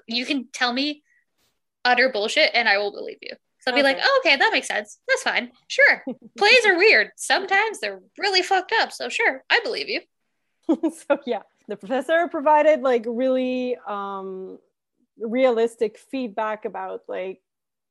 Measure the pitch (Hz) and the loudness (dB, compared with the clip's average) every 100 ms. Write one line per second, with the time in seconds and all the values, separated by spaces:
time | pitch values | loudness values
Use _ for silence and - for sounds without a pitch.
0 | - 233 254 285 240 - 247 247 294 294 | -4 -6 -4 -6 -6 -4 -4 -2 -4 -6
1 | _ _ _ _ _ _ _ _ 247 247 | _ _ _ _ _ _ _ _ 0 2
2 | 254 220 220 294 302 233 226 202 208 - | 2 0 -2 2 2 2 2 2 0 -6
3 | - - - - _ _ - 254 269 269 | -12 -14 -16 -18 _ _ -2 2 2 2
4 | - 539 339 285 427 330 - 208 - - | 2 2 4 4 2 0 -2 -6 -8 -10
5 | - 523 - 190 240 _ - - 539 - | -4 -2 0 -4 -4 _ -6 4 4 4
6 | - 233 226 - 415 508 427 339 427 233 | -2 -14 -12 0 4 6 6 4 6 6
7 | 202 - - 294 381 392 440 403 202 190 | 2 -4 -2 -2 0 0 0 -4 -8 -10
8 | _ - 392 381 359 381 370 453 262 - | _ -6 -2 0 0 0 0 -2 -2 -4
9 | 247 - 440 269 - 440 466 415 285 277 | -8 -2 -2 -2 0 -2 0 -6 -6 -8
10 | - _ _ _ _ _ - 277 330 - | -10 _ _ _ _ _ -4 -2 -2 -4
11 | - 294 254 208 - _ - 202 196 254 | -4 -4 -2 -8 -8 _ -14 -12 -6 -6
12 | 302 330 339 320 285 302 302 302 262 240 | 0 0 0 -2 2 4 6 4 2 0
13 | 226 233 262 262 254 254 247 240 - 202 | -2 -4 -2 0 -2 -4 -4 -6 -8 -8
14 | 196 196 190 190 185 185 _ _ _ _ | -8 -10 -10 -12 -14 -18 _ _ _ _
15 | _ - 220 240 262 226 233 - 220 214 | _ -12 -6 0 2 2 -2 -2 -6 -6
16 | _ 269 247 196 214 214 220 185 190 190 | _ -8 -8 -6 -6 -6 -8 -10 -10 -12
17 | - 196 190 185 _ _ _ _ _ | -10 -8 -8 -12 _ _ _ _ _